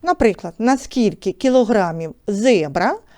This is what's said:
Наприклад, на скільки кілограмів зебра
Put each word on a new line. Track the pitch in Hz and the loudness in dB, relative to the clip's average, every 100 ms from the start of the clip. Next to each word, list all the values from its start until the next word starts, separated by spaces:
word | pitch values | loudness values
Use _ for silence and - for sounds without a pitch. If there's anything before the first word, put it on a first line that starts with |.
Наприклад, | 339 359 240 185 175 - | -2 2 2 0 -10 -4
на | 226 269 | 0 0
скільки | - - 220 180 196 | -2 -2 0 0 -6
кілограмів | 185 269 254 220 226 180 165 160 - - | -2 2 2 2 2 0 -4 -10 -10 -8
зебра | 202 240 220 151 151 196 403 _ | -2 2 2 2 -2 -2 -2 _